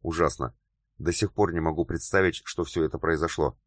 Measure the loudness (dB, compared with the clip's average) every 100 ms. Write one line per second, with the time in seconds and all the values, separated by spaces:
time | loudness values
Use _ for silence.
0 | -4 2 2 2 -6 _ _ _ _ _
1 | -2 0 -2 0 0 2 0 0 -2 -2
2 | 0 4 2 0 -8 -6 -4 0 -2 0
3 | -2 0 0 0 -2 -2